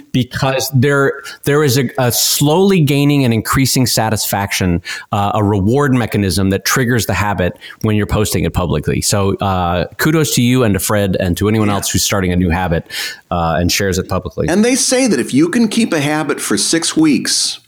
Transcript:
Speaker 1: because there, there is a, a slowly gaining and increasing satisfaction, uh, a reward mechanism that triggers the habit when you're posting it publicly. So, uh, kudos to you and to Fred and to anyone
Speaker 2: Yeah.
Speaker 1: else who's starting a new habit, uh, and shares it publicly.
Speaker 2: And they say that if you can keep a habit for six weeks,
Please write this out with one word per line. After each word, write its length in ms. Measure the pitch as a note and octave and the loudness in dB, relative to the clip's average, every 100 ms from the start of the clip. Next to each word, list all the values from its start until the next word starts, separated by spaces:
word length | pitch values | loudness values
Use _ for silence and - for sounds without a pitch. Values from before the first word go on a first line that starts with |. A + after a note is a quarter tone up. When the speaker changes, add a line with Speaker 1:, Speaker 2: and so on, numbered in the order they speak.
| - | -2
Speaker 1:
because 580 | C3 A#2+ - C3+ C3+ - | -4 -2 -2 -2 -2 -2
there, 480 | C3+ C#3+ C#3 C3+ - - - | 0 2 2 2 -2 -10 -6
there 180 | - D3 | 0 2
is 160 | D3+ B2 | 2 2
a, 120 | B2 - | 0 0
a 160 | B2 | 0
slowly 640 | - - - D3 E3 G3 F#3+ | 0 -2 0 2 4 4 4
gaining 460 | C#3+ C#3+ C#3+ C#3+ C3 | 4 2 2 4 2
and 80 | |
increasing 520 | A2+ - C3+ C3 - A#2+ - A2 G#2 | 0 0 0 0 2 0 0 0 -2
satisfaction, 640 | - G2+ G2+ - F#2 E2+ - - - | -2 -2 -2 -2 0 0 -4 -12 -6
uh, 200 | G#2 G2+ G#2 | -2 0 0
a 80 | |
reward 500 | G2+ G#2 F#2+ C3+ C#3+ | 0 2 2 2 2
mechanism 560 | B2+ G#2+ A2 G2 F2 F#2+ | 0 0 0 0 0 0
that 160 | F#2+ - | 0 -2
triggers 400 | - A#2+ A#2+ - | 0 0 0 0
the 80 | |
habit 440 | F#2 G#2 F#2+ F2+ - - - | -2 -2 0 -2 -4 -12 -6
when 140 | A2 G#2+ | -2 0
you're 120 | G2+ | 0
posting 360 | G#2+ G#2 F#2+ | 0 0 0
it 100 | E2 | -2
publicly. 480 | E2+ F2 D#2 C#2+ C2 | -2 -2 -2 -2 -2
So, 340 | - G#2 G2 F#2+ | -2 0 0 0
uh, 520 | G2 F#2 F2 F2 E2 - | -2 -2 0 -2 -4 -2
kudos 360 | D#3+ D#3+ D3 - | 0 2 0 0
to 60 | |
you 220 | A#2+ B2+ | 2 2
and 100 | A2+ | 2
to 60 | F2+ | 0
Fred 360 | - G#2 G2+ F2+ | 0 0 0 0
and 180 | F#2 F2 | -2 0
to 100 | G2+ | 0
anyone 180 | A2 G#2 | 2 2
Speaker 2:
Yeah. 80 | G2 | 0
Speaker 1:
else 160 | - | -2
who's 120 | F2+ | -2
starting 280 | - G2+ F#2 | -2 0 0
a 40 | F2 | 2
new 140 | F2+ | 0
habit, 380 | E2+ F2+ E2 - - - - _ | 0 0 -2 -4 -8 -10 -12 _
uh, 280 | F2 E2 D#2+ | -4 -2 0
and 120 | F2 | 0
shares 260 | - G2+ F2+ | 0 -2 -2
it 120 | - | -4
publicly. 380 | F#2 - - D#2+ | -4 -6 -6 -2
Speaker 2:
And 180 | F3+ A#3 | 0 2
they 100 | C4 | 0
say 320 | - B3+ C4 | 0 0 2
that 120 | C#3+ | 0
if 140 | G#2 | 0
you 160 | B2+ E3+ | 0 2
can 180 | B3 A3 | 2 0
keep 260 | - - | 0 0
a 60 | D#3+ | 0
habit 420 | C#3+ D3+ D3 C3+ | -2 -2 -2 -4
for 160 | - G2+ | -2 -2
six 380 | - E3 - - | 0 -2 0 2
weeks, 640 | D#3 A#2 - - - - | 2 2 0 -2 -4 -6